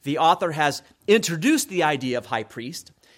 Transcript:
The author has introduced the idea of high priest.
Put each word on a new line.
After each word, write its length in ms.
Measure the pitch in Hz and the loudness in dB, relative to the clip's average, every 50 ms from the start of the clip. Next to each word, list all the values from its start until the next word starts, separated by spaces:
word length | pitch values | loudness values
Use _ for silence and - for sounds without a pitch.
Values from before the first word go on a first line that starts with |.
| - | -6
The 120 | 139 147 | -4 -2
author 340 | 139 160 160 180 185 190 170 | 2 4 4 4 2 0 -4
has 320 | 151 156 151 143 135 - - _ _ _ _ | -2 0 0 0 -2 -4 -10 _ _ _ _
introduced 640 | - 202 226 - - 170 156 165 269 320 285 - - | 2 4 4 2 0 -4 0 2 2 2 2 0 -2
the 140 | 196 175 165 | -2 0 0
idea 340 | 156 151 135 131 127 120 | 0 0 -2 -2 -4 -4
of 80 | 120 - | -4 -4
high 200 | - 123 113 110 | -4 -4 -6 -6
priest. 460 | - - 123 113 131 175 - - - _ _ _ _ _ | -6 -12 -14 -12 -12 -12 -14 -16 -20 _ _ _ _ _